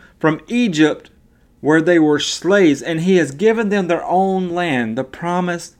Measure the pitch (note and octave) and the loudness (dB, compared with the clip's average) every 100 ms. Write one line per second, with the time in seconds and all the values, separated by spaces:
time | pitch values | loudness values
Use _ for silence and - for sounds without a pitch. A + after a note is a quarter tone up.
0 | - _ D#3+ D#3 - A#3+ A#3+ D#3 D3+ - | -18 _ -2 -2 -4 -2 0 2 0 0
1 | - _ _ _ _ _ C3+ D#3+ E3 E3+ | -10 _ _ _ _ _ 0 2 4 4
2 | D3+ D3 - - E3 G3+ F3 C#3 C3+ D#3+ | 4 2 -2 -6 0 2 4 2 -2 -4
3 | F3+ F#3 C#3+ C#3 G#3+ A3+ G#3 G3+ F3 E3+ | 2 2 2 0 0 0 0 -2 -2 -2
4 | - F3 F#3+ F#3+ F3+ F3 F3 C3 A2+ A2+ | -2 0 0 -2 -4 -4 -2 -2 -2 -4
5 | C3 - E3+ F3 F3+ E3+ - | -8 -8 -4 -2 -2 -6 -10